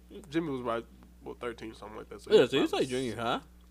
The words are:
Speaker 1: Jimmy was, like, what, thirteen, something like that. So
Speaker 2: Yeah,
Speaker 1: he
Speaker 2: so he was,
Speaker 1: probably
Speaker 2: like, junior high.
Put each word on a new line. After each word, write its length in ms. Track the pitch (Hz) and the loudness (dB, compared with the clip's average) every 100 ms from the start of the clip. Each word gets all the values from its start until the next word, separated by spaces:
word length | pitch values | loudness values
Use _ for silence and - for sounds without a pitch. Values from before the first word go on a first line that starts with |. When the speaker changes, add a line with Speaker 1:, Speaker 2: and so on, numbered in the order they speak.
| - 101 202 | -14 -18 -6
Speaker 1:
Jimmy 220 | 151 170 | -4 -2
was, 100 | 135 | -4
like, 240 | 120 117 117 - - - | -2 -4 -6 -16 -20 -18
what, 160 | 131 120 | -14 -10
thirteen, 320 | 120 113 113 110 | -8 -8 -12 -12
something 220 | 104 107 | -14 -14
like 100 | - | -14
that. 120 | 104 | -14
So 100 | - | 6
Speaker 2:
Yeah, 100 | 208 | 6
Speaker 1:
he 40 | 127 | 8
Speaker 2:
so 80 | 131 | 4
he 60 | |
was, 80 | 320 | 2
Speaker 1:
probably 140 | 381 143 | 2 0
Speaker 2:
like, 40 | |
junior 240 | 123 131 107 | 0 -2 -2
high. 220 | 113 143 - - - | -2 -2 -4 -20 -18